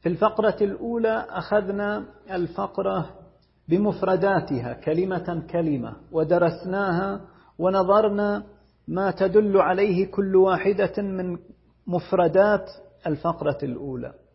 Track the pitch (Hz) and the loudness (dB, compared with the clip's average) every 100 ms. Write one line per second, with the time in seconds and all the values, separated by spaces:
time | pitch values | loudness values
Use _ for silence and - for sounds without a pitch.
0 | 170 175 214 214 214 214 202 196 233 233 | -2 2 0 2 0 2 -2 -2 -4 -2
1 | 226 220 - - - 208 190 196 208 208 | 0 -2 -4 -10 -2 0 0 -4 -4 -4
2 | - - - 185 170 - 196 - 196 190 | -8 -18 -10 -6 -6 -4 -6 -4 -2 -2
3 | 165 - - _ _ _ - 175 208 - | -6 -10 -20 _ _ _ -2 0 2 0
4 | 190 185 196 185 - 131 120 120 - 160 | 0 2 2 0 0 -4 -4 -6 -2 -2
5 | 190 180 180 170 165 170 160 139 113 113 | 0 -4 -4 -8 -4 -2 -2 -2 -6 -12
6 | - 160 156 175 170 165 185 190 196 170 | -6 -4 2 2 2 0 -6 -4 -2 -2
7 | 196 196 - _ _ - 180 190 180 202 | -2 -6 -12 _ _ -2 0 2 4 4
8 | 220 202 208 208 - - _ _ - 165 | 4 0 -2 -2 -8 -20 _ _ -8 -2
9 | 196 180 190 196 208 196 165 185 208 175 | -2 0 4 4 6 4 4 4 2 2
10 | 190 - 196 190 190 175 196 202 185 - | 0 -2 2 4 6 4 0 0 0 -2
11 | 202 190 180 175 - - _ _ - 175 | -4 -4 -6 -8 -12 -20 _ _ -4 -4
12 | - 185 170 185 208 202 196 - - _ | 0 2 4 4 4 2 -2 -18 -20 _
13 | 175 147 165 160 151 143 139 123 143 127 | -6 -4 -4 -2 -4 -4 -6 -8 -8 -8
14 | 123 - _ | -10 -16 _